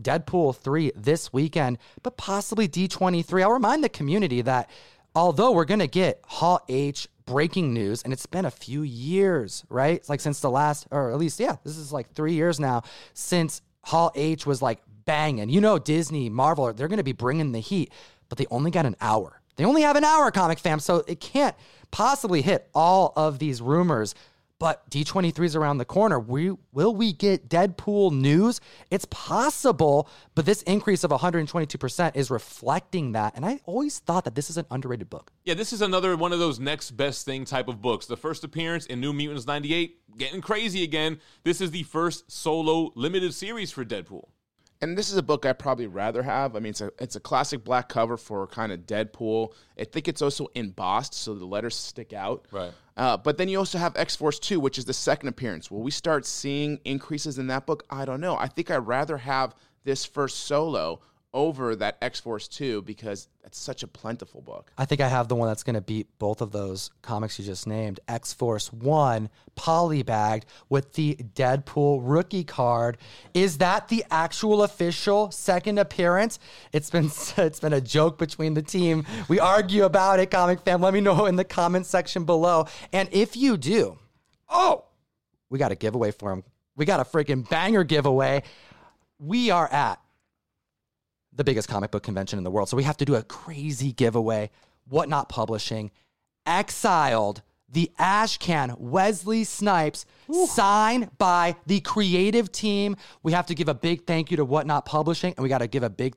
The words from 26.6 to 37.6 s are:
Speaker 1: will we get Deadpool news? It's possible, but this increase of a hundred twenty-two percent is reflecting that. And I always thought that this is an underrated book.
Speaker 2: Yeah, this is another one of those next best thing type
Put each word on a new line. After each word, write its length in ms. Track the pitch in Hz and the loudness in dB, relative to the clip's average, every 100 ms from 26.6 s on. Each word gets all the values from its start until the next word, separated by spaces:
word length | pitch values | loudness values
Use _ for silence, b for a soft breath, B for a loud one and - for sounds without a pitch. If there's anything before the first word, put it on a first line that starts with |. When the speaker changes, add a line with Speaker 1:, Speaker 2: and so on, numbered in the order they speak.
| _ | _
Speaker 1:
will 240 | 135 202 208 | 0 2 2
we 160 | 226 | 0
get 380 | 156 202 190 - | 2 2 0 2
Deadpool 640 | 165 196 175 - 208 190 | 2 2 0 -2 2 4
news? 480 | 139 139 156 226 - B B B | 4 4 6 4 0 B B B
It's 160 | 196 - | -4 -4
possible, 960 | - - 180 285 - 262 156 156 143 B B B | -10 -2 0 0 2 2 4 4 4 B B B
but 120 | - 151 | 0 2
this 160 | 208 | 0
increase 400 | - 202 214 185 | 2 0 2 2
of 80 | 165 | 2
a 60 | 139 | 2
hundred 280 | 175 170 147 | 2 0 0
twenty-two 300 | 175 147 143 | -2 -4 -4
percent 380 | 127 - 165 131 | -4 0 0 0
is 160 | 127 | -2
reflecting 800 | 120 - - 120 170 - 180 131 | -4 -6 -6 -2 -2 -2 -4 -2
that. 240 | 110 107 127 | -2 -2 -2
And 100 | 175 | -6
I 140 | 277 - | -6 -4
always 340 | 220 294 - | -4 -4 -4
thought 240 | - 175 | -2 -2
that 120 | - 120 | -2 -6
this 140 | 147 | -6
is 80 | 165 | -8
an 80 | 156 | -6
underrated 380 | 127 131 117 92 | -8 -6 -8 -10
book. 220 | - - _ | -16 -18 _
Speaker 2:
Yeah, 100 | 180 | -4
this 200 | 165 220 | -4 -4
is 80 | 220 | -2
another 340 | 202 185 185 170 | 0 2 2 0
one 160 | 175 | 0
of 80 | 175 | 0
those 200 | 170 120 | 0 -2
next 320 | 135 156 - | -4 -6 -8
best 340 | 120 139 123 - | -4 -4 -4 -8
thing 200 | 135 127 | -8 -4
type 220 | 135 | -4